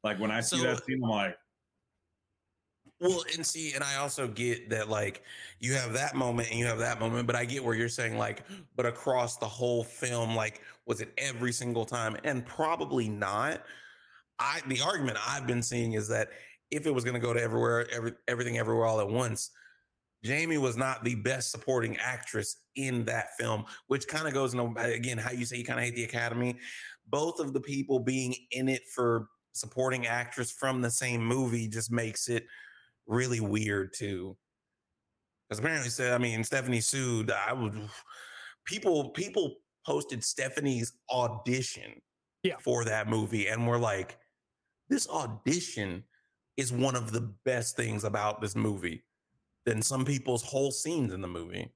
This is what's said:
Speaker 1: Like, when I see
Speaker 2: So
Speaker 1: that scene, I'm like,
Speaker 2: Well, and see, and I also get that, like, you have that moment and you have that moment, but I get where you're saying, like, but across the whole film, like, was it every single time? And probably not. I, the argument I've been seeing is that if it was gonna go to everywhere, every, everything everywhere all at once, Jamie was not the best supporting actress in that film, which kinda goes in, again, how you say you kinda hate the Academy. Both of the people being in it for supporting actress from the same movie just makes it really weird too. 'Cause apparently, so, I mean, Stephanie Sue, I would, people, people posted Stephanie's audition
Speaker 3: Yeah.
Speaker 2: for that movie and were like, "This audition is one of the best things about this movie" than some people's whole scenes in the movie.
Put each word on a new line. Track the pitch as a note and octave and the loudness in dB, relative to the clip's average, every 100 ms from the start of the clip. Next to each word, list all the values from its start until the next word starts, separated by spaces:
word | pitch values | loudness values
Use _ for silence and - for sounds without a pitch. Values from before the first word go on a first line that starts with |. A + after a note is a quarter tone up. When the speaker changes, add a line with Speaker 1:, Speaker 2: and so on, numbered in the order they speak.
Speaker 1:
Like, | G#2+ G2 | -2 0
when | G#2+ | 0
I | A2+ | 0
see | A#2 - | 0 2
Speaker 2:
So | |
Speaker 1:
that | B2+ B2 - | 2 0 -2
scene, | C3 | 0
I'm | A#2 | 2
like, | G#2+ F#2+ - _ _ _ _ _ _ _ _ _ _ _ _ _ _ _ _ | 2 0 -4 _ _ _ _ _ _ _ _ _ _ _ _ _ _ _ _
Speaker 2:
Well, | F3+ F3+ E3 E3 | 4 4 0 -2
and | D#3 | -2
see, | D#3+ D#3 | 0 -2
and | C#3 | 0
I | C#3 C#3 | 0 0
also | C#3+ C3+ B2 | 0 0 -2
get | G#2+ A#2+ A#2 A2+ | 0 2 0 0
that, | A2+ G#2+ | -2 2
like, | G#2+ G#2 G2+ - - - - | 2 0 -4 -16 -16 -16 -6
you | A#2+ | 0
have | C3+ A#2+ | 0 2
that | A#2+ C#3+ C3+ | 0 0 0
moment | B2 A#2 A#2 | 2 2 0
and | A#2 | 0
you | A#2+ | 2
have | A2+ | 2
that | A#2 A2+ | 0 2
moment, | A2+ A#2+ A#2+ | 0 2 2
but | A#2+ | 0
I | B2 | 0
get | C3+ | -2
where | A#2+ A2+ | 0 2
you're | A#2 | 0
saying, | A#2 A#2 A2+ | 0 -2 0
like, | A2 G#2+ - G3 E3 - | -2 -4 -12 -16 -8 -2
but | A#2+ | -2
across | A#2 C#3+ B2+ A#2+ - | 0 2 4 2 0
the | A2 | -4
whole | A2+ B2 A#2+ | 0 2 2
film, | A#2 - B2 A#2+ A2+ A2+ | 0 -4 -2 0 2 2
like, | A2 - - - - | 0 -4 -20 -14 -4
was | G#2 | -4
it | A2 - | -4 -4
every | C#3 A#2+ B2 | -4 0 0
single | A#2 B2 A#2 A2 | 0 0 0 0
time? | B2 A2 G#2+ | 0 -2 0
And | D3+ C3 A#2+ | -2 -2 -4
probably | - D#3 E3 D3+ C3+ A2 | 0 2 2 2 2 0
not. | G#2 G2 G#2 C#3 E3 - - - - _ - _ - | 0 0 0 0 -2 -10 -18 -20 -20 _ -20 _ -4
I, | C3+ D#3+ C3+ | -2 -2 -2
the | B2+ | 0
argument | D#3 F#3+ C3+ G#2 A2+ | 2 2 0 0 -2
I've | C#3+ B2+ | -2 0
been | A#2+ | 0
seeing | A2+ A#2+ A#2 | 0 0 0
is | A2 G#2+ | 0 0
that | A2+ G#2+ - - - _ | 0 0 -6 -20 -20 _
if | D3+ D3+ | -2 2
it | |
was | B2+ | 2
gonna | A#2+ B2 | 0 0
go | A#2+ | 2
to | A#2+ | 2
everywhere, | A2+ A#2 A#2 A#2 A#2 | 2 2 4 4 2
every, | A#2+ A#2 - - | -2 -4 -4 -2
everything | B2 A#2+ A#2 | 0 0 0
everywhere | A2+ A2+ A2+ | 2 4 4
all | A2 | 4
at | G2+ | 2
once, | A2+ B2 F#2+ - - - _ _ _ _ _ | 2 2 -2 -6 -10 -20 _ _ _ _ _
Jamie | A2 C#3+ E3 D3+ | -2 0 2 4
was | C3 A2+ | 2 2
not | C3 B2 | 0 0
the | A#2 A#2+ | 0 0
best | G#2+ C3 A#2 | 0 0 -2
supporting | A#2 - C3 A2+ - | -4 2 2 2 -2
actress | B2 B2 - A2 G#2+ - _ C3+ | -4 -4 -4 -2 -2 -6 _ -4
in | C3+ B2 A2+ | -2 0 0
that | A#2 - - | -2 -4 -4
film, | A#2 G#2+ G#2+ - _ | -2 -2 -4 -14 _
which | C3+ - | -2 0
kinda | D#3 D#3 | -2 0
goes | C#3 C3 B2 | 0 2 2
in, | A#2+ A2+ | 0 0
again, | A#2+ A#2 A#2+ A#2 | -2 0 -2 -2
how | A#2 | -4
you | B2 A#2 | -4 -4
say | A#2+ | -4
you | |
kinda | A#2 A#2+ | -4 -2
hate | A#2+ A#2+ | -2 -2
the | |
Academy. | A2+ A#2+ A#2 A#2 B2 A#2+ - - - - - | -4 -2 -2 0 -2 -2 -10 -12 -14 -16 -2
Both | C#3 D#3+ E3+ | 0 0 -2
of | C#3+ | -2
the | C3+ | -2
people | C#3+ C#3 C#3 B2+ | -2 -4 2 2
being | A#2 C3 B2+ B2+ _ | 2 0 -2 -4 _
in | B2+ C3 | -2 0
it | C3 - | 0 -2
for | - A#2+ A2+ G#2+ _ _ | 2 4 4 0 _ _
supporting | - A#2 - C3 B2+ A#2 | -10 -6 0 0 2 0
actress | A#2+ A#2+ - A#2 | 0 -2 -4 -6
from | - C3+ C3 | -2 0 2
the | A#2+ | 2
same | A#2 B2+ A#2+ | 0 0 0
movie | A2+ B2+ B2+ A#2 A2+ | 2 2 2 0 -2
just | A2+ A2 | -4 0
makes | A#2 A2+ A2 - | 0 0 -4 -2
it | A#2 - - - - _ _ - | -2 -2 -20 -20 -20 _ _ -2
really | A2+ B2+ A#2+ | 0 2 0
weird | G#2 G#2+ G#2+ G2+ F#2+ | 2 2 2 0 -2
too. | - G2+ F#2+ F#2 F#2+ _ _ _ _ _ _ _ _ _ _ _ | -4 -4 -4 -6 -12 _ _ _ _ _ _ _ _ _ _ _
'Cause | G#2+ | -2
apparently, | D3 D#3 B2 | 0 0 -2
so, | - B2 | 0 2
I | B2 | 4
mean, | A#2+ A2+ | 4 2
Stephanie | A2 C3+ B2+ A#2+ | 0 0 2 2
Sue, | A2 C3+ B2+ A2+ G#2+ | 2 2 2 0 0
I | G#2 G#2 | 0 0
would, | C3 A2 G#2+ G#2 - - - - - - - - | 0 -2 -4 -10 -14 -18 -18 -16 -16 -16 -14 -8
people, | G3 F#3+ D#3 C3 | 0 4 4 2
people | - G3+ G#3+ D3 - _ _ - | -4 -2 0 0 -2 _ _ -2
posted | D3 D3 B2 | 0 0 -2
Stephanie's | - - C3+ C3+ C#3+ B2 A#2 _ - | -2 -2 -2 0 2 2 -2 _ -2
audition | B2+ A#2+ A2+ B2 C3 B2 - G#1+ - _ _ _ _ | 2 2 0 0 0 0 -6 -12 -16 _ _ _ _
Speaker 3:
Yeah. | F#3 - | -2 0
Speaker 2:
for | - A#2+ A2+ | 0 2 2
that | G#2+ G#2+ | 0 2
movie | A2+ G#2+ A2+ G2 | 2 2 0 0
and | A2+ A#2+ | 2 2
were | A#2+ | 4
like, | A#2 G2 F#2 - _ _ _ _ _ _ _ | 2 0 -4 -10 _ _ _ _ _ _ _
"This | C#4 - | 2 2
audition | E3 B2 G#2+ B2+ F3 F3 - G2 F2 - _ _ _ _ - | -2 -2 -2 0 0 -2 -4 -4 -6 -10 _ _ _ _ -4
is | B2+ | -2
one | B2 C3+ B2 | 2 2 2
of | A2+ | 0
the | A2+ | -2
best | A2+ G2 C3 B2 A#2 - | -2 -2 0 0 0 0
things | A#2 G#2+ | 0 0
about | G#2 G#2 G#2+ G#2+ | 0 2 2 0
this | G#2+ G2+ | -2 0
movie" | G#2+ G2 E2+ D#2+ _ _ _ _ _ _ | 0 0 -4 -6 _ _ _ _ _ _
than | - A2 | 0 2
some | - C3 | 2 2
people's | B2+ C#3 B2+ A#2+ | 0 0 2 0
whole | - C3+ C#3 | 0 0 0
scenes | C3 D#3 E3 A#2 | 0 -2 0 0
in | F#2 | -2
the | F#2 | -6
movie. | F2 E2+ F#2+ - | -6 -6 -8 -8